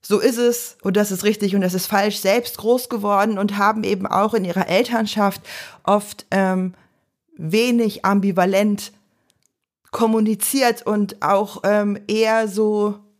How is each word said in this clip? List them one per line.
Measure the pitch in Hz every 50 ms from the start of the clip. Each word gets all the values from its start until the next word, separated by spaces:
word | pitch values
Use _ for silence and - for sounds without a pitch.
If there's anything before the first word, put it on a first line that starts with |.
| _
so | - 196 -
ist | - 277 247 233
es | 240 240 240 240 - - - _
und | _ 190 185 208
das | 208 202
ist | 190 180 202
richtig | 208 214 208 202 196 185
und | 202
das | 190 180 180
ist | 185 180
falsch, | - 220 196 202 214 202 202
selbst | - 190 202 240 233 - - -
groß | - 220 240 254 247 -
geworden | - 226 202 208 202 196 202 220 214 190
und | 202 202 202 202
haben | 202 208 214 220 208
eben | 196 208 185 190 -
auch | - 185 202 220 220
in | 226 190
ihrer | 180 170 190 - -
Elternschaft | 175 196 240 233 240 226 220 208 - 214 208 202 196 - - - - - - - - - _
oft, | - 202 208 202 - - - - _
ähm, | - 196 190 185 185 185 185 185 180 _ _ _ _ _ _ _ _ _ _ _ _ -
wenig | 165 156 170 220 233 254 240 233 226 214 208 - -
ambivalent | 185 202 202 190 196 190 185 180 185 190 190 208 214 208 196 - - _ _ _ _ _ _ _ _ _ _ _ _ _ _ _ _ _ _ _ _
kommuniziert | - - 233 226 220 220 214 214 220 202 - - - 269 254 240 226 226 -
und | - 214 208 208 196 - -
auch, | - 151 202 196 214 208 - - -
ähm, | 190 208 208 208 208 202 208 - -
eher | 208 220 220 220 220 226 220 214
so | 185 202 220 214 214 208 208 208 202 208 - _ _ _